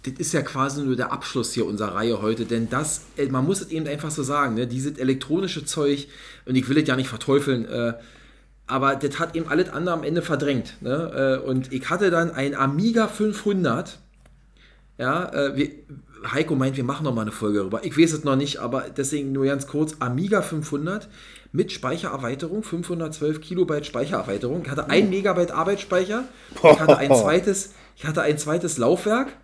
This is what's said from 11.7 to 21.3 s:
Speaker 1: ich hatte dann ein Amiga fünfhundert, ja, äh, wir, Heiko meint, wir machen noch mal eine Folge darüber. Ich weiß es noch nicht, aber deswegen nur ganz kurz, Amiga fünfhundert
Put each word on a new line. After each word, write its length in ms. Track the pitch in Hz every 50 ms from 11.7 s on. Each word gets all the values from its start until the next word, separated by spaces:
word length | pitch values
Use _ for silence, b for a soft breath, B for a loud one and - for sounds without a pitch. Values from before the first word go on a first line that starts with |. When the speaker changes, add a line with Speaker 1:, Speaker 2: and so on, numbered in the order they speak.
Speaker 1:
ich 180 | 135 127 131 -
hatte 200 | 165 185 208 185
dann 180 | 170 165 170 165
ein 240 | - 131 139 143 139
Amiga 540 | 95 95 135 143 156 202 233 226 226 220 208
fünfhundert, 880 | - - 208 214 202 - - 208 208 190 175 135 117 151 165 - - - - - _ _ - - - - _ _ b b b b b b b b _ -
ja, 340 | 123 131 143 170 180 -
äh, 240 | - - 143 139 -
wir, 120 | 131 147 - - - - - 143 - - - - - - 117
Heiko 220 | 123 143 160 160 156
meint, 220 | 131 131 135 135
wir 80 | 139 123
machen 200 | 123 143 143 156
noch 100 | 139 120
mal 80 | 113
eine 100 | 107 107
Folge 260 | - - 113 104 104 101
darüber. 260 | 98 95 104 110 -
Ich 140 | 175 - 147
weiß 140 | 170 165
es 120 | 156 147 151
noch 120 | 143 135
nicht, 220 | 131 147 143 - -
aber 280 | - 127 135 131 - - -
deswegen 360 | - 139 135 151 147 139 135
nur 140 | 135 139 135
ganz 200 | 135 139 139 139
kurz, 300 | - - 147 156 151 156 -
Amiga 420 | 131 120 123 135 185 196 214 190
fünfhundert 680 | 170 - 165 151 147 - 147 143 147 170 196 214 - B B B B B